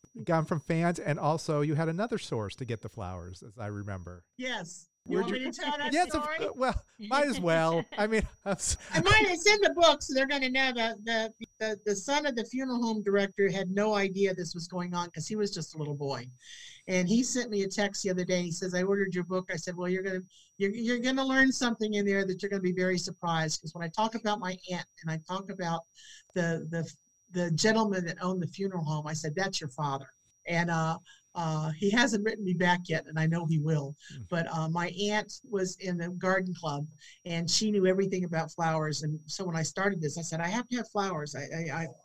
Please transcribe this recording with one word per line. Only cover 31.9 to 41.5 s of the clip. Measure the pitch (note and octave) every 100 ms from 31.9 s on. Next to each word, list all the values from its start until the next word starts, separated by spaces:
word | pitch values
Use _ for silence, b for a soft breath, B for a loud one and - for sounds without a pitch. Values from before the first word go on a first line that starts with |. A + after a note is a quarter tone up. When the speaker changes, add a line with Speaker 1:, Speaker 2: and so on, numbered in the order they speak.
Speaker 2:
hasn't | A3+ B3+ A3+
written | G#3+ A3+
me | F#3+
back | E3+ F3+ F3 F3
yet, | D#3 -
and | D#3
I | D#3+
know | E3+ D#3+
he | D#3+
will. | D3+ D3+ C#3 D3 B C#3+
Speaker 1:
Mm. | G#2
Speaker 2:
But, | E3+ -
uh, | D#3+ D#3+
my | E3+ F3 F3+ G#3
aunt | G#3 G3+ - -
was | G3+ F#3 F#3
in | F#3+ F3
the | E3+
garden | F3+ F#3 F#3+ F#3 F3
club, | D#3+ C#3+ D3+ - B B F3+
and | E3+ E3+
she | - A3
knew | G#3 F#3
everything | F#3+ F#3+ F#3+
about | F3 E3 D#3
flowers. | - E3 D#3+ D#3 D3
And | D3+ D3+ -
so | -
when | E3+
I | D#3+
started | D#3 - G3 F#3
this, | D3+ E3+
I |
said, | D#3+ D#3+
"I | E3+
have | A3 A#3+
to | B3
have | A3
flowers. | G#3 G3 E3 D3 B2
I, |
I, | C#3+